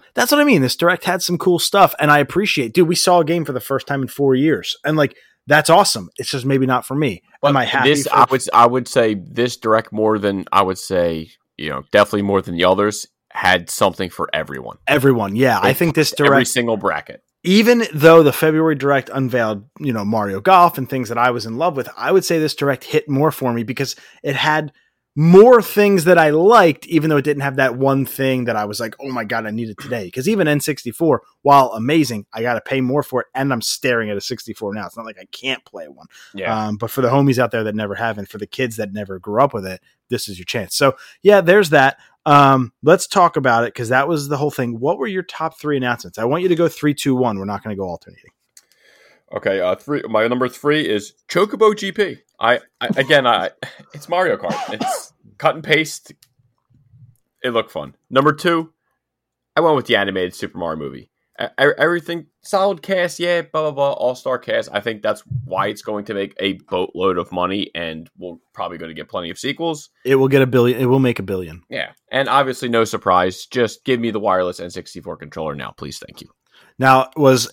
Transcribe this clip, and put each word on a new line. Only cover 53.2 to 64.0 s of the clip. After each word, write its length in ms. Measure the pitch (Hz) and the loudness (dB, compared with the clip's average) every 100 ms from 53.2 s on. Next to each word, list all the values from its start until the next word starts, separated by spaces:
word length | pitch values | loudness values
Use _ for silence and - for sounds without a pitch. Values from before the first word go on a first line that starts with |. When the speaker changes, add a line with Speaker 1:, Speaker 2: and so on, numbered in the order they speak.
| 127 | 4
Speaker 2:
I, 240 | 107 92 - - - - | 2 0 -8 -18 -20 -20
it's 160 | 151 - | -20 -6
Mario 280 | 175 185 104 | -2 0 -2
Kart. 180 | 87 831 784 | -4 -6 -8
It's 400 | 107 762 679 - _ _ _ | -8 -6 -6 -10 _ _ _
cut 160 | 151 | -4
and 80 | 143 | -4
paste. 500 | 156 156 151 - - - _ _ _ _ _ _ _ _ - _ _ _ | -2 -2 -2 -10 -20 -20 _ _ _ _ _ _ _ _ -20 _ _ _
It 60 | 127 | -4
looked 200 | 117 107 | -4 -4
fun. 240 | - 71 - _ | -8 -12 -16 _
Number 240 | 131 143 | 0 0
two, 400 | 151 180 165 160 _ _ _ _ _ _ _ _ | 0 -2 -2 -4 _ _ _ _ _ _ _ _
I 60 | - | 0
went 160 | 165 147 | 2 2
with 100 | - | 2
the 100 | 110 | 0
animated 380 | 98 95 90 | 2 -2 -4
Super 240 | - 98 - | -6 -12 -8
Mario 200 | 85 80 | -8 -6
movie. 320 | 71 65 - _ _ - | -10 -14 -20 _ _ -12
E-, 40 | |
e-, 300 | - - 143 - | -10 0 0 2
everything, 480 | 156 175 160 170 151 _ | -2 -2 -6 -12 -12 _
solid 400 | - 196 196 180 | -6 -2 -2 -4
cast, 380 | - 190 175 - | -6 -4 -4 -4
yeah, 220 | 175 175 | -2 -2
blah, 200 | 156 156 | -2 -4
blah, 80 | 156 | -4
blah, 220 | 139 139 | -2 -2
all-star 460 | - | 0